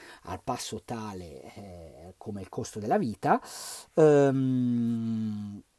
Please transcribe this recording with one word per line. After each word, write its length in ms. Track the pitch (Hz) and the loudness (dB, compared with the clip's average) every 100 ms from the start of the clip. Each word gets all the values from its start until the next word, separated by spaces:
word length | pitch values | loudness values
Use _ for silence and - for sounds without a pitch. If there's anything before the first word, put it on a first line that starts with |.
| - - | -20 -20
al 180 | - 90 | -12 -10
passo 420 | - 123 - 110 - | -6 -6 -6 -10 -10
tale, 680 | 117 107 95 87 67 69 - | -10 -8 -10 -12 -16 -18 -18
eh, 580 | 101 87 82 82 87 - | -16 -16 -18 -18 -20 -16
come 260 | - 101 | -10 -10
il 60 | 95 | -10
costo 300 | - 113 - | -10 -8 -6
della 180 | 107 202 | 0 0
vita, 460 | 151 101 143 233 - - - - - - | 0 -2 0 0 -2 -12 -10 -12 -4 6
ehm, 1700 | 156 147 139 135 131 127 123 120 117 117 113 110 110 104 104 101 - | 8 10 6 4 2 2 2 2 0 0 -2 -2 -2 -4 -8 -12 -18